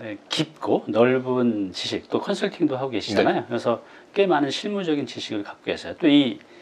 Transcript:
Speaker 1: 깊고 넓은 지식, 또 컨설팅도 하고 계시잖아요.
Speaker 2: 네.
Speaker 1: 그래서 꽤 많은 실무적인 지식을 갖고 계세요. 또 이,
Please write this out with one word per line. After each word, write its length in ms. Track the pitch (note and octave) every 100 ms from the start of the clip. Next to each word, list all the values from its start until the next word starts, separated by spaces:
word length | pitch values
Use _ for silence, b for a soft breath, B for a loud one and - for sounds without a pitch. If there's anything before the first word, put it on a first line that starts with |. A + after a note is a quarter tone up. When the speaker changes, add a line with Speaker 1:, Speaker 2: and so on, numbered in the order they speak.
| A2+ G2+ -
Speaker 1:
깊고 560 | - D#3 - - C#3+ -
넓은 840 | G#2+ B2 C3 B2+ B2+ A#2+ G#2 G2
지식, 360 | - - G2 -
또 120 | A#2
컨설팅도 560 | - G3 G3+ - D3+ B2+
하고 140 | C3+
계시잖아요. 440 | A2 G2+ G2+ A#2
Speaker 2:
네. 100 | F3 A#2
Speaker 1:
그래서 340 | A#2 A#2+ A2+ B B B
꽤 120 | - G3
많은 220 | D3+ C#3+
실무적인 580 | - G#3 G3+ F3 D3 B2+
지식을 360 | A#2 - G#2+
갖고 220 | G2+ -
계세요. 300 | - F2 - -
또 60 | D#3+
이, 300 | C#3+ C3 G2+ B B